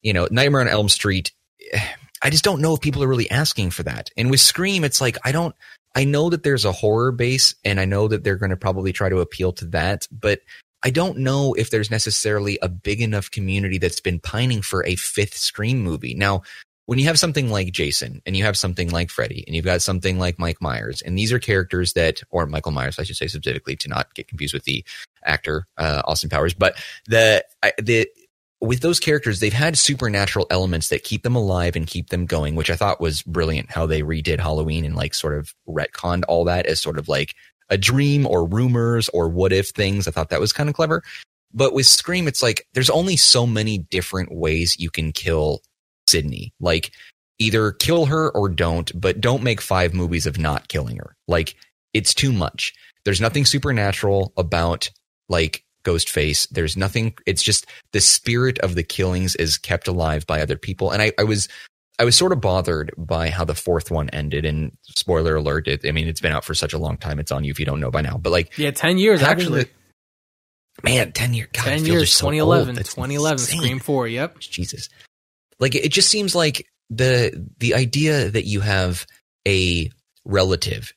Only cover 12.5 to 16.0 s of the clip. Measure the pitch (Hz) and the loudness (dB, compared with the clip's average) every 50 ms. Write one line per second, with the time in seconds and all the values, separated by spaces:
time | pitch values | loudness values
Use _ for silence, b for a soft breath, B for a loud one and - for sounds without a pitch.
12.5 | 101 - - 92 90 90 - 104 101 107 120 110 107 101 95 - - - 98 92 | -2 -2 -4 -6 -6 -6 -4 -4 -2 -2 -2 -2 -2 -2 -4 -4 -8 -6 -4 -2
13.5 | 95 98 98 95 92 95 92 87 - - _ 95 87 85 - - - 107 123 127 | -2 0 0 -2 -2 0 0 -2 -2 -2 _ -2 -2 -2 -4 -4 -2 0 0 0
14.5 | 123 107 101 - - 95 - 85 92 - - - - - 101 101 - - - - | 0 -2 -4 -4 -2 -2 0 0 -2 -2 -4 -6 -2 -2 -2 -2 -2 -6 -6 -6
15.5 | - - 104 110 127 131 107 90 82 76 | -4 -4 -2 -2 0 0 0 -2 -4 -4